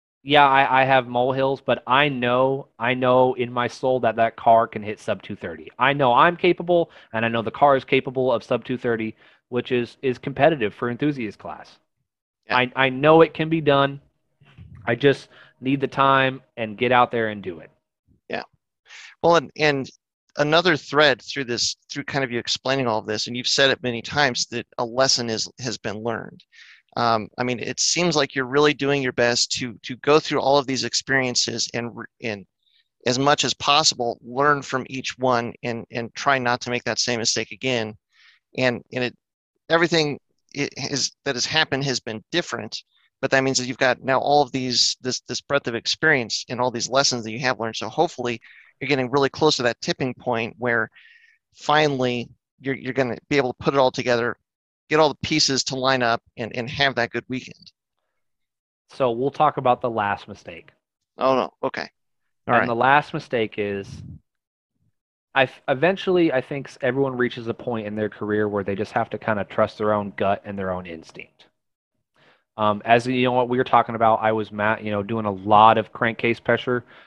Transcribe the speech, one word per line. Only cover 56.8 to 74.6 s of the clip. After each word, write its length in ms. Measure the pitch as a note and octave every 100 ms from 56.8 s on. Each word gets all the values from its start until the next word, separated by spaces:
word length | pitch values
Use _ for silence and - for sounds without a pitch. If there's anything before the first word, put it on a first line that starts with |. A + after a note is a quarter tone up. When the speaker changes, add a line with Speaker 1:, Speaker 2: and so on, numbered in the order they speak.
| C#3
Speaker 2:
that 160 | A#2+ A#2
good 140 | A#2+ -
weekend. 440 | B2+ - - - _ _ _ _ _ _ _ _ _ _ _ _
Speaker 1:
So 180 | - B2+
we'll 220 | A#2 C3+
talk 240 | - D3+ -
about 240 | C3 B2
the 100 | B2
last 380 | A2+ G2+ G2 -
mistake. 420 | F#2+ - D2+ - _ _ _ _ -
Speaker 2:
Oh, 160 | C3
no. 180 | C3 F2+ -
Okay. 240 | C3 - - _ _ _ _ _ -
All 80 |
Speaker 1:
And 40 | A#2
Speaker 2:
right. 80 | A#2
Speaker 1:
the 80 | A#2
last 360 | C3 C#3+ -
mistake 420 | D#3 - A#2+ G#2+ -
is, 320 | G2+ G2 F#2+ - - - _ _ _ _ _ _ _ _ _ _ _
I 100 | C3+
f-, 160 | C3 - -
eventually, 640 | C3 E3 F#3+ F#3+ F3+ E3
I 80 | C3
think 280 | - C#3 B2+
s-, 100 | -
everyone 340 | B2+ C3 C3+ B2
reaches 320 | A#2+ B2 A#2
a 60 |
point 340 | A2+ B2+ A2+ G#2
in 80 | G#2+
their 120 | G#2+
career 400 | - G#2 G#2 G#2
where 140 | G2+
they 140 | G2 G2
just 160 | G#2
have 180 | A#2 A2+
to 80 | G#2+
kinda 260 | - G#2 F#2+
trust 320 | - G#2 -
their 140 | G#2+
own 200 | G#2 G2+ -
gut 260 | G2 G2+
and 120 | G#2 G2+
their 140 | F#2+
own 160 | F2+ F2+
instinct. 600 | D#2+ - - - _ _ _ _ _ _ _ _ _ _ _ _ -
Um, 240 | G#2+ G#2
as 240 | A2+ A#2+ B2
you 160 | B2+
know, 80 | B2+
what 160 | B2 A#2+
we 100 | B2+
were 60 |
talking 320 | B2+ A#2+ A#2 A2+
about, 240 | A2+ A2
I 80 | A2
was 220 | A2 G2+
ma-, 260 | G#2